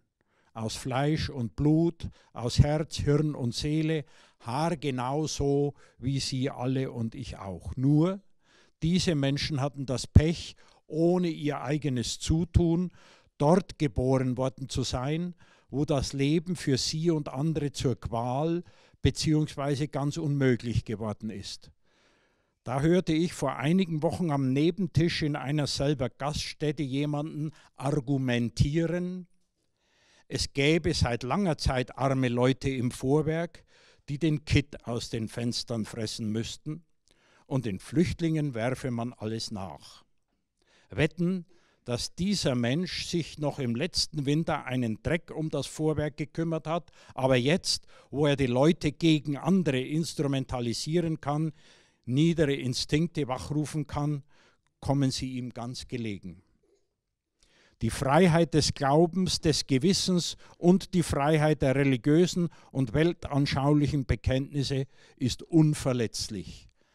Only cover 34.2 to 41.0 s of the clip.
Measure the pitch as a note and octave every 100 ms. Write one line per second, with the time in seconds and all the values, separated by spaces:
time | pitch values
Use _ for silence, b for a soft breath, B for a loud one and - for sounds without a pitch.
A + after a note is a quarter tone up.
34.2 | D#3+ D3 - D3 - - - A#2 - A#2
35.2 | G#2+ - A#2+ - - A#2 G#2+ A#2 A2 -
36.2 | G#2+ A2 A2+ - D3+ D#3+ - _ _ b
37.2 | b b b C3+ A#2 F#2 - C3 F3 -
38.2 | E3 D#3+ D3 A2+ A#2+ B2+ C3 A#2 A#2+ -
39.2 | A2 A2 - G#2 F#2 C#2 - - _ _
40.2 | _ _ _ _ b b b F#2+